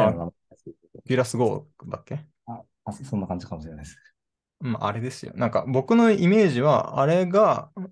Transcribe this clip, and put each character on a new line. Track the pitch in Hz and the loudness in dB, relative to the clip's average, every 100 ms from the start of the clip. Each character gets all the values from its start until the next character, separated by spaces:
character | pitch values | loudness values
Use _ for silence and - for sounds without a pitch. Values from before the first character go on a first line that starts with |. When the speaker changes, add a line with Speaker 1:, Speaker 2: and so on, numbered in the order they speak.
| 107 | 4
Speaker 1:
な | |
の | 85 | 0
が | 85 | -6
Speaker 2:
あ | |
ー、 | - _ - - - _ - | -12 _ -20 -20 -20 _ -18
Oculus | - 127 123 117 | -2 0 0 0
Go | 117 98 - _ - | -2 -2 -8 _ -14
だ | - | -14
っ | |
け？ | - - - _ - | -10 -14 -14 _ -16
Speaker 1:
あ、 | 117 - _ | -16 -18 _
あ、 | - | -14
そ-、 | 104 | -14
そ | - 104 | -8 -6
ん | |
な | 92 | -6
感 | 90 | -8
じ | - | -10
か | 82 | -12
も | |
し | 80 | -12
れ | |
な | 76 | -16
い | |
で | 73 | -18
す。 | - _ _ _ _ _ _ | -20 _ _ _ _ _ _
Speaker 2:
ま | 127 113 | -8 -4
あ、 | 101 | -4
あ | |
れ | 110 | -4
で | 123 | -8
す | - - | -10 -14
よ。 | |
な | - 120 | -4 -2
ん | |
か | - 131 | -2 0
僕 | 131 135 226 | -2 2 4
の | 233 | 4
イ | 202 175 | 4 4
メ | 214 | 4
ー | 190 | 4
ジ | 120 | 4
は、 | 147 131 - - | 4 4 2 0
あ | 139 | 2
れ | 175 180 | 2 2
が | 196 202 - - - 185 | 4 4 2 -4 -12 -6